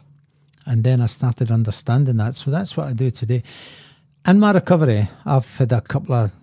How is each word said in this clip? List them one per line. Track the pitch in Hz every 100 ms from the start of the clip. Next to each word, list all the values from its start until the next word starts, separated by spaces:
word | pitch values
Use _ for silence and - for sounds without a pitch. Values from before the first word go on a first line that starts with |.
| _ _ _ _ _ _ -
And | 117
then | 117 127
I | 117
started | - 127 - 113
understanding | 113 107 - - 123 135 113
that. | 107
So | - 139
that's | 156 196 -
what | 147
I |
do | 117 131
today. | - 110 123 - - - - - _ _ _ -
In | 202
my | 208
recovery, | 190 180 175 147 104 104 - -
I've | 135 - -
had | 123
a | 117
couple | - 143 - 123
of | 104 -